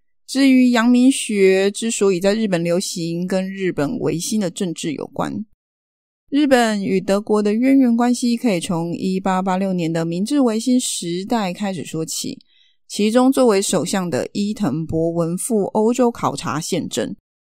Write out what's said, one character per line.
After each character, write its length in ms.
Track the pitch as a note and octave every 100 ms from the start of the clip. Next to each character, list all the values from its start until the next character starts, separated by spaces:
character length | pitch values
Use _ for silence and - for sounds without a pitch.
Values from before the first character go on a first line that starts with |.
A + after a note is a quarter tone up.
| _ _ -
至 240 | B3+ C4+
于 200 | B3+ B3
阳 180 | A#3 A#3
明 220 | B3 B3+
学 600 | C4+ - G3+ F#3+ F#3+ G3
之 200 | - A3+
所 220 | - G3
以 80 | F3
在 140 | G3
日 120 | A3 A3
本 160 | E3+
流 160 | E3+ F3
行， 480 | - F#3 E3 E3+ F3+
跟 240 | F#3+ F#3+
日 220 | G3 F#3
本 260 | D#3 C#3+ -
维 200 | D3 E3
新 200 | - G#3+
的 120 | F3+
政 240 | - F#3+
治 180 | D#3+ E3+
有 140 | - -
关。 380 | - D#2 C#2 A3 _ _ _ _ _ _ _ -
日 180 | C#4 D4
本 340 | B3+ A3+ G#3
与 180 | F#3+ F#3
德 200 | G3 G3
国 200 | G#3 G#3+
的 120 | G#3
渊 240 | A3 B3+ C4+
源 160 | B3
关 180 | A#3 A#3+
系 240 | B3 A#3+ A#3
可 160 | B3
以 60 | F3
从 340 | - E3 E3+
一 280 | E3 F#3+ F#3+
八 200 | F#3+ F#3
八 160 | F#3+ F#3
六 160 | G3
年 200 | F#3 D#3+
的 120 | E3
明 200 | E3 E3+
治 160 | G#3+ D4
维 180 | B3 A3
新 220 | B3+ B3+
时 440 | - - F3 F3+
代 280 | G3 A#3 F#3+
开 200 | F3+ G3+
始 120 | F3+
说 200 | - D#3+
起， 360 | D#3+ - - - _ _ _ _ -
其 200 | - G#3+
中 220 | A#3+ B3+
作 160 | C4+ B3
为 160 | G3
首 220 | G3+ F3+
相 260 | F3 G3 F3
的 180 | B2+ -
伊 200 | - G3+
藤 320 | G#3 G#3 D#3
博 260 | D#3+ D#3+ E3
文 280 | E3+ E3 F3+
赴 260 | - G#3+
欧 280 | F#3 G#3+ G#3+
洲 180 | B3 A#3+
考 240 | - C3+
察 240 | C#3+ E3 C#3
现 300 | - E3+ -
证， 260 | - G#2 - _ _ _